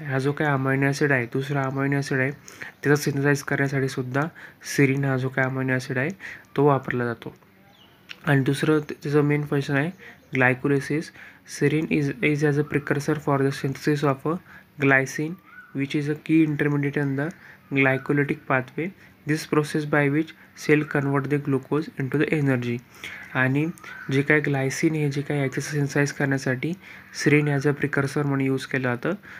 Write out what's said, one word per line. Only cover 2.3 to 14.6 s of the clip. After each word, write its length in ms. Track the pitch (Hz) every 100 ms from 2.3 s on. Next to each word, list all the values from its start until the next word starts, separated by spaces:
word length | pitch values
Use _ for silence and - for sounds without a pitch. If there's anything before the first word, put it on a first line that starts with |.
| 143 - - - -
त्याचा 120 | 139 147
सिंथेसाइज 460 | 147 139 143 143
करण्यासाठी 460 | - 139 139 139 135
सुद्धा 340 | 139 127 131 160 - - - - -
serine 280 | 135 139
हा 120 | 139 131
जो 120 | 131
काही 200 | 131 131
अमायनो 240 | 131 131
ॲसिड 260 | 127 127 127
आहे, 120 | 143 196 - - - -
तो 80 |
वापरला 400 | 147 135 135 127
जातो. 320 | 120 117 - - _ _ - _ - _ - -
आणि 180 | - 139
दुसरं 360 | 135 139 156 156
त-, 140 | 151 -
त्याचं 200 | 147 147
मेन 200 | 147 147
फंक्शन 340 | 147 143 139 139
आहे 380 | 160 - - - _
glycolysis. 680 | 131 127 127 143 139 - 147 170 - - - - -
Serine 280 | 143 151 160
is, 180 | 160 143 -
is 160 | 151 147
as 160 | 151 143
a 60 | 147
precursor 420 | 147 - 143 143
for 240 | 151 147 139
the 120 | 135
synthesis 540 | 139 139 131 - 147
of 280 | 147 131 151
a 40 | 180 - -